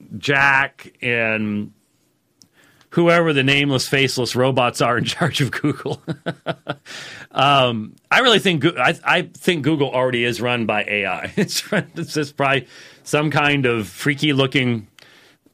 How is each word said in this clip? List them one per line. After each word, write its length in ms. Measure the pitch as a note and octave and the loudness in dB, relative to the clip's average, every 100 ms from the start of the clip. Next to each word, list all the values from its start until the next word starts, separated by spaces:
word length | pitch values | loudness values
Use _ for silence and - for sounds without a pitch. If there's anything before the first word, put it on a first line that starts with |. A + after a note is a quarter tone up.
| - G#2 | -16 -8
Jack 720 | - C#3 C#3 C3+ C#3 - - _ | 0 2 4 2 0 -6 -20 _
and 720 | B2+ A#2+ A2+ A2 G#2+ G#2 G#2 - _ _ _ _ _ _ _ _ _ _ _ | -4 -2 0 -2 -2 -4 -6 -14 _ _ _ _ _ _ _ _ _ _ _
whoever 420 | - E3+ E3+ E3 | 2 4 4 4
the 120 | C#3 | 2
nameless, 440 | C3 C#3 C#3+ C3 - | 2 2 2 0 0
faceless 460 | C#3 C3 - A#2+ | 0 2 0 -2
robots 460 | C3 C3 C3+ A#2+ - | 0 2 2 0 0
are 180 | B2 A#2+ | 0 0
in 60 | |
charge 360 | C3+ - E3 - | -2 -2 -2 0
of 100 | C3+ | -4
Google. 520 | - D3+ C3 C#3 D3 - | -2 -4 -4 -6 -8 -8
<laughs> 60 | - E3 - - C3+ - C#3+ - - - - - | -10 -10 -10 -10 -10 -10 -12 -14 -18 -16 -18 -8
Um, 600 | - C#3 C#3 B2+ A2+ A2 - _ | 0 2 4 2 -2 -8 -14 _
I 100 | F3+ | 2
really 180 | B3+ G3+ | 4 4
think 200 | G3 D#3+ | 2 2
Goo-, 160 | D#3 C3 | 0 2
I, 220 | B2+ E3+ | 0 0
I 180 | C#3 E3+ | 0 -2
think 400 | F3+ - - E3+ | -2 -4 -2 0
Google 260 | C#3+ D#3+ C3+ | 0 0 0
already 360 | B2 C3 B2 | 0 0 0
is 160 | A#2+ A2 | -2 -2
run 260 | B2 A#2+ A2 | -2 -2 0
by 160 | G#2+ | -2
A 240 | G2+ G#2 F#2+ | -2 -2 -2
I. 260 | F2 C#2+ | -4 -6
<laughs> 40 | - | -4
It's 340 | G3+ - - | -2 -4 -2
run, 180 | G3 C#3 | -4 -4
it's 180 | D#3+ D3 | -10 -6
just 240 | D3+ C#3+ - | -6 -6 -2
probably 300 | C#3 C3+ C3 - - - | 0 0 -4 -16 -20 -20
some 260 | - D3 D3+ | -2 0 2
kind 360 | D3+ D3 C#3+ B2+ | 2 2 2 2
of 200 | A#2 F#2+ | 0 -4
freaky 460 | - C#3+ C#3+ D3+ | -4 -4 0 0
looking 560 | C3+ C3+ C#3+ B2 A#2 G2 _ - _ _ _ _ | 2 2 0 0 -2 -8 _ -20 _ _ _ _